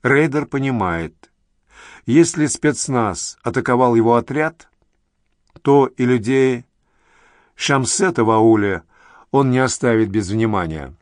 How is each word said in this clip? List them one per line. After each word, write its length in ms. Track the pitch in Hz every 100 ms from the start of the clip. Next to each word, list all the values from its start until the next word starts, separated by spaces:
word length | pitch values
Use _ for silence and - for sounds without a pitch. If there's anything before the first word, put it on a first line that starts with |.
Рейдер 440 | 123 139 156 143 139
понимает, 840 | 139 135 123 95 85 80 _ _ _ _ _ _ - - - -
если 400 | 131 165 - 151
спецназ 920 | - 151 135 - 123 110 87 - -
атаковал 540 | 123 120 120 123 127 117
его 200 | 113 120
отряд, 540 | 117 139 156 _ - _ _ _ _ _ _ _ _ -
то 260 | - 143 131
и 200 | - 123
людей 580 | 123 104 135 131 123 - _ _ _ _ _ _ _ _
Шамсета 680 | _ - 139 120 - 190 165
в 60 | 113
ауле 520 | 110 113 110 101 90 _ _ _ - _
он 200 | 139 135
не 80 | 127
оставит 500 | 131 - 127 113 107
без 220 | 101 92
внимания. 640 | 107 113 101 85 80 67 -